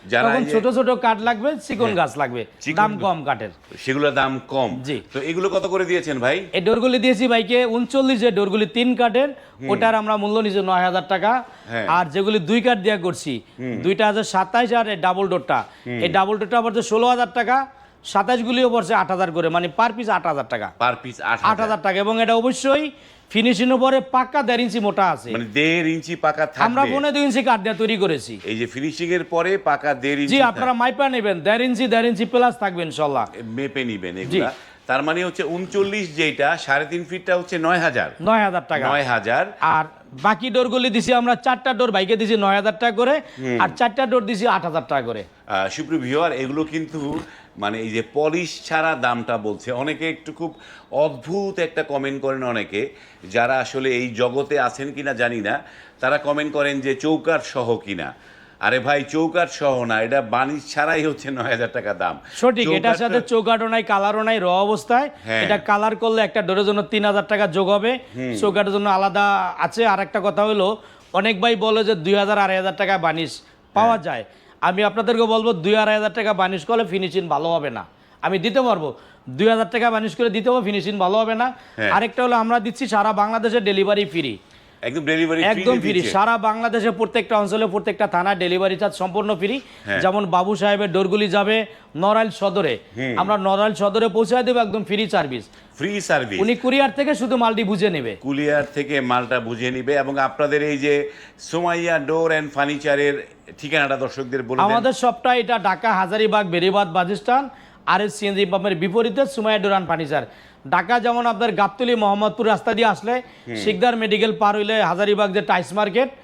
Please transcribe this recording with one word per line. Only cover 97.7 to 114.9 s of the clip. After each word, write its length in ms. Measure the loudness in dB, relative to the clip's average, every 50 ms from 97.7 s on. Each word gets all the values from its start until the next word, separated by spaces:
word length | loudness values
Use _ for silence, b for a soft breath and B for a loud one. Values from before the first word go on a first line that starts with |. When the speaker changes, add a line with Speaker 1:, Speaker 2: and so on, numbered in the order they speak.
| 0 0 0 0
Speaker 2:
নেবে। 260 | 0 -2 -4 -6 -8
Speaker 1:
কুরিয়ার 480 | -6 -6 -4 -4 -2 0 0 0 0 -2 -2 -4
থেকে 280 | -6 -4 -2 -2 -2
মালটা 380 | 0 2 0 0 0 0 -2 -2
বুঝে 320 | -2 -4 -6 -4 -4 -4
নিবে। 220 | -4 -2 -2 0 0
এবং 260 | 0 0 0 0 0
আপনাদের 440 | 0 0 0 -2 0 0 2 0 0
এই 140 | 0 -2
যে 340 | 0 0 0 0 0 0 -4 B B B B B -20
সুমাইয়া 600 | -10 -6 -4 -2 -2 0 -2 0 0 0 0 0
ডোর 320 | 0 0 0 0 2 2
অ্যান্ড 200 | 2 0 -2 -2
ফার্নিচারের 760 | -2 -2 0 0 -2 -2 0 0 2 2 2 2 0 -2 -6 -12 -18 -20 -20 -20 -16
ঠিকানাটা 400 | -14 -8 -2 0 0 0 0 0
দর্শকদের 460 | -2 -4 -4 -6 -8 -6 -4 -4 -4 -4
বলে 140 | -2 0
দেন। 140 | 2 2 2
Speaker 2:
আমাদের 220 | 2 2 2 0 0
শপটা 420 | 0 0 -2 0 0 0 0 2
এটা 240 | 2 0 0 -2 0
ঢাকা 340 | 0 -2 -2 0 0 0 0
হাজারীবাগ 540 | 0 0 0 0 0 2 2 2 2 0
বেরিবাদ 460 | 0 0 0 2 2 2 2 0 0 0
বাস 180 | 0 0 0
স্ট্যান্ড, 380 | -2 -4 0 0 2 2 0 -2 B B B B B B -2
আর 160 | 0 2 2
এস 140 | 0 -2 -4
সিএনজি 300 | -4 -4 -2 0 0 0
পাম্পের 300 | 0 0 0 0 -2 -2
বিপরীতে 500 | 0 -2 0 0 0 0 2 0 0 0
সুমাইয়া 340 | 0 -2 -2 0 0 0 2
ডোর 100 | 2 2
অ্যান্ড 180 | 0 0 0
ফার্নিচার। 360 | 0 -2 -2 -2 -2 -2 -2 -4 B B B B B B B -4 0
ঢাকা 300 | 2 2 2 2 2 2
যেমন 260 | 2 2 0 0 0
আপনার 260 | 0 0 0 0 0
গাবতলী 440 | 2 2 0 0 0 -2 0 0 2
মোহাম্মদপুর 520 | 2 2 2 2 2 0 0 0 0 2
রাস্তা 260 | 2 2 2 0 -2 0
দিয়ে 140 | 2 2
আসলে, 340 | 2 2 0 -2 -4 -4 -4 -4 B B B B
Speaker 1:
হুম। 80 | -10 -8
Speaker 2:
শিকদার 420 | -4 -2 -2 0 2 2 2 2
মেডিকেল 380 | 0 0 0 0 2 2 0 2
পার 180 | 2 2 2 2
হইলে 280 | 2 0 0 2 2 2
হাজারীবাগ 500 | 2